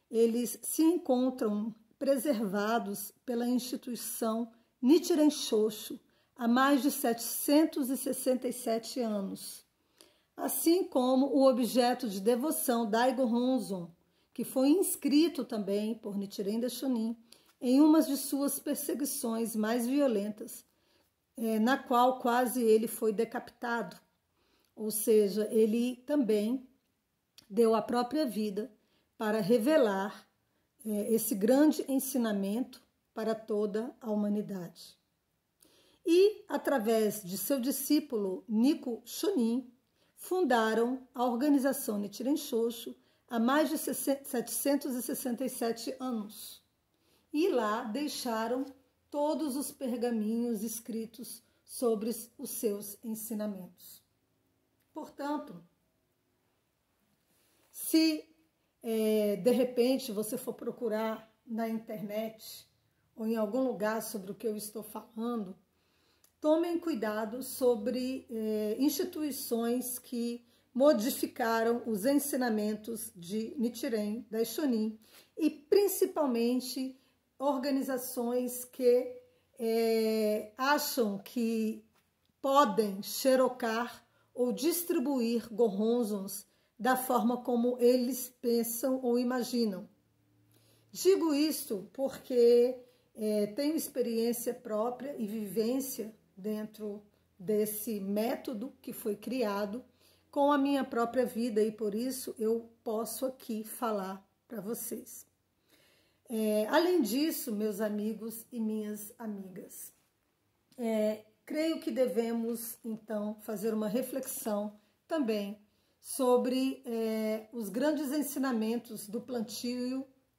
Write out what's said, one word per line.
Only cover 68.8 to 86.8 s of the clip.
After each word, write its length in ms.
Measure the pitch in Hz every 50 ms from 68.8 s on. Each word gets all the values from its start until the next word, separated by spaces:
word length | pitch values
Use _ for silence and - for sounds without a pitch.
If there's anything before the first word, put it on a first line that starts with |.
| 262 294 - - 359 359 - 311 302 294 262 - - - 240 226 233 233 240 254 254 - - -
que 480 | - - - 233 233 233 240 240 - _ _ _ _ _ _
modificaram 1080 | 240 269 294 311 220 208 262 - - - - - - 247 226 226 226 226 233 233 240 240
os 180 | 240 220 190 190
ensinamentos 1040 | 277 285 285 277 - - 262 254 240 220 214 208 214 214 214 - - 233 208 - - -
de 400 | 180 170 165 196 220 220 226 349 302
Nichiren 720 | 220 240 233 - - 285 226 214 208 208 208 233 - -
Daishonin 720 | 214 226 233 226 - - 320 269 240 214 214 220 220 - - _ - - - _ _ -
e 120 | 320 294
principalmente 1500 | - - - _ 403 392 415 381 381 - 381 370 - 339 302 269 240 233 233 240 247 254 247 - - 269 262 262 262 - _ _ _ _ _ _ _ _
organizações 1300 | 262 285 269 262 247 285 269 269 262 269 262 247 - - - 254 233 233 247 254 254 240 247 - -
que, 540 | - - - 254 240 240 247 247 - - - - _ _ _ _ _ _ -
é, 960 | 233 226 226 226 226 226 226 226 220 220 220 220 214 208 214 220 - - -
acham 640 | - 254 277 294 285 294 - - 269 226 208 196 196
que 640 | - - - 247 226 226 226 220 220 214 220 214 - _ _ _ _ _ _ _ _ _ _ _
podem 640 | - 269 277 285 285 220 190 196 220 202 190 190
xerocar 1080 | 208 - - - - 269 262 254 254 247 247 - - 226 220 226 240 233 - - _ _ _ _ _ _
ou 220 | _ - 247 247 214
distribuir 960 | 185 247 330 330 339 - - 349 339 240 285 285 254 226 233 240 226 220 -
gohonzons 920 | 220 190 233 220 190 196 214 226 233 240 240 202 214 196 190 196 - - - _ _ _ _ _ _
da 180 | _